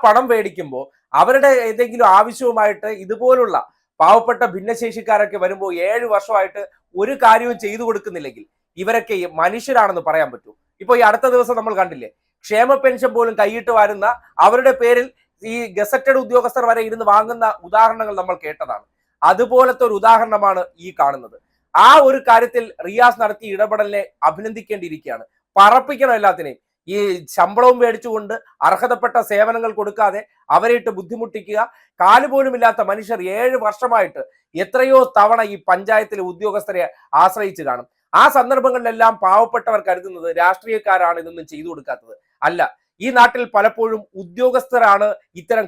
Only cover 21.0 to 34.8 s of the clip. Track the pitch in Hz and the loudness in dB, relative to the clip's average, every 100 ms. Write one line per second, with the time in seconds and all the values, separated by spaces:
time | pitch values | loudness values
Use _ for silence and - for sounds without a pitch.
21 | 143 139 117 - _ _ _ 165 226 302 | -2 -2 -12 -20 _ _ _ 6 8 8
22 | 269 262 262 226 240 240 226 - 175 220 | 6 2 2 2 2 -4 -8 -10 -8 2
23 | 240 226 214 208 220 190 214 214 208 202 | 2 2 -4 -6 -10 -4 -2 -2 -4 -6
24 | 196 _ 151 160 220 220 202 202 175 156 | -10 _ -4 -4 -10 -14 -12 -12 -12 -14
25 | 135 - - _ _ 196 202 254 262 254 | -12 -14 -16 _ _ 4 6 4 0 -2
26 | 262 226 202 170 151 123 _ _ 160 202 | 0 2 0 -2 -8 -14 _ _ -10 -4
27 | 202 180 143 - 175 208 247 247 240 220 | -4 -6 -6 -2 0 4 4 4 0 -2
28 | 240 220 202 220 - - 156 - 247 247 | -6 -8 -8 -12 -14 -2 0 0 0 -2
29 | 240 233 - 202 214 226 226 208 208 202 | -2 -2 0 0 0 -2 -6 -6 -8 -2
30 | 180 202 - _ - 165 226 240 233 185 | -2 -2 -12 _ -2 0 2 0 -2 -8
31 | 175 226 226 214 190 214 233 _ _ - | -12 -12 -10 -12 -8 -6 -6 _ _ 0
32 | 180 240 277 269 269 247 233 220 196 214 | 4 4 4 0 -2 0 0 0 -4 -6
33 | 208 220 180 202 254 254 214 208 240 226 | -6 -8 -6 -4 -2 -2 -4 -4 0 0
34 | 175 139 131 _ _ 165 185 254 | 0 -6 -16 _ _ -8 -4 -2